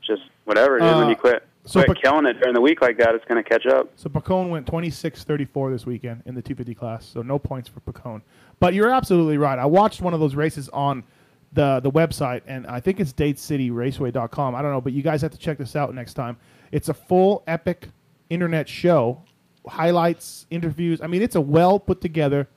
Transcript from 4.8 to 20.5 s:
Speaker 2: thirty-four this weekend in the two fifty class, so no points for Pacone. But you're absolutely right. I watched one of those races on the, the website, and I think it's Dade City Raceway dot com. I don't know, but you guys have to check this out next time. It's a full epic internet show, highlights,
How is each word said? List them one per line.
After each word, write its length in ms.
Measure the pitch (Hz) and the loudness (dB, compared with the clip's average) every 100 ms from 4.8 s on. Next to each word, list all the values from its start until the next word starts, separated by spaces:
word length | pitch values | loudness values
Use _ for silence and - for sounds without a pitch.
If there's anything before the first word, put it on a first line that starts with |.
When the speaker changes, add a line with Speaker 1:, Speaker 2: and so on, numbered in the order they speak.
| 170 147 165 - | -6 -6 -8 -10
Speaker 2:
thirty-four 480 | - 151 139 139 135 | -6 -4 -4 -4 -4
this 160 | 131 117 | -4 -6
weekend 340 | 120 127 117 - | -8 -8 -12 -12
in 80 | 127 | -12
the 80 | |
two 100 | 113 | -10
fifty 220 | 131 123 117 | -10 -10 -10
class, 320 | 123 113 - | -10 -10 -12
so 160 | - | -12
no 160 | 117 139 | -6 -6
points 280 | - 135 120 | -4 -10 -12
for 120 | - | -16
Pacone. 420 | - 127 - 107 _ _ _ _ | -16 -16 -14 -14 _ _ _ _
But 160 | 180 190 | 0 4
you're 160 | 214 | 4
absolutely 480 | 262 254 180 165 151 | 2 2 2 2 2
right. 180 | 147 131 | 0 0
I 80 | 131 | 2
watched 340 | 175 214 - | 4 4 2
one 140 | 180 | -4
of 60 | 170 | 0
those 160 | 156 135 | -2 0
races 340 | 156 151 135 | -2 -4 -10
on 340 | - 143 135 117 _ _ _ _ | -4 -4 -4 -10 _ _ _ _
the, 280 | - 143 131 | 0 2 2
the 100 | 131 | 2
website, 500 | 139 165 - 143 123 - | 2 0 -2 -6 -6 -10
and 180 | 131 123 | -14 -10
I 140 | 123 | -6
think 220 | 151 190 | -4 -2
it's 100 | 165 | -4
Dade 260 | - 147 139 | 0 -2 -2
City 340 | - 147 127 | -4 -4 -2
Raceway 380 | 117 123 131 135 | -2 -4 -4 -4
dot 200 | 120 117 | -4 -6
com. 240 | - 139 123 | -4 -4 -4
I 60 | |
don't 100 | 147 | -4
know, 80 | 135 | -4
but 140 | 127 | -4
you 80 | 131 | -2
guys 200 | 139 156 | -2 -2
have 100 | 156 | -4
to 60 | - | -6
check 200 | - 147 | -8 -6
this 180 | 131 151 | -6 -4
out 180 | 139 | -4
next 200 | 127 117 | -6 -12
time. 240 | - 123 120 _ _ _ | -8 -8 -10 _ _ _
It's 160 | 151 - | -6 -4
a 60 | |
full 500 | 156 _ 185 190 202 - | -8 _ 2 4 2 -2
epic 440 | 165 - 175 - _ _ _ _ | -6 -4 -6 -10 _ _ _ _
internet 400 | 170 175 165 147 | -4 -2 -2 -4
show, 520 | - 175 165 117 127 - _ _ _ - | -2 2 4 2 -2 -12 _ _ _ -18
highlights, 800 | - 165 175 170 165 - - - | -2 2 2 2 0 -8 -20 -10